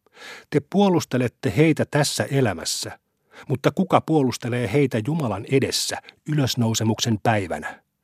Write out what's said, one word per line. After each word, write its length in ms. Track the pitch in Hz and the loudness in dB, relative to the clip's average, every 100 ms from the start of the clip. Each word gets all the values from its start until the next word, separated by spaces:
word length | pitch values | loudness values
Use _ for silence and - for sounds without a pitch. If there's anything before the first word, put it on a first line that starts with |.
| _ - - - - | _ -20 -20 -20 -4
Te 120 | 147 - | -4 0
puolustelette 840 | 196 202 165 - 127 123 - 127 143 | 2 4 2 0 -2 -2 -2 -2 4
heitä 280 | 160 147 117 | 4 4 0
tässä 380 | 147 143 - | 0 0 -2
elämässä, 760 | - 139 117 80 - - 104 - _ _ _ - - | -2 2 2 0 -6 -8 -8 -12 _ _ _ -16 -8
mutta 240 | 127 147 | -2 0
kuka 300 | - 185 147 | 0 2 2
puolustelee 680 | - 160 127 - 117 120 117 | 2 2 2 -2 -4 -4 0
heitä 280 | 143 135 123 107 | 0 0 0 -2
Jumalan 380 | 165 120 98 - | -4 -4 -6 0
edessä 460 | 131 98 - - - - - - | 0 0 -2 -6 -8 -12 -14 -4
ylösnousemuksen 920 | 151 127 127 113 110 113 107 120 107 | 0 0 0 0 0 0 0 -2 0
päivänä? 580 | 117 110 87 80 - - _ _ | 0 0 -2 -6 -10 -16 _ _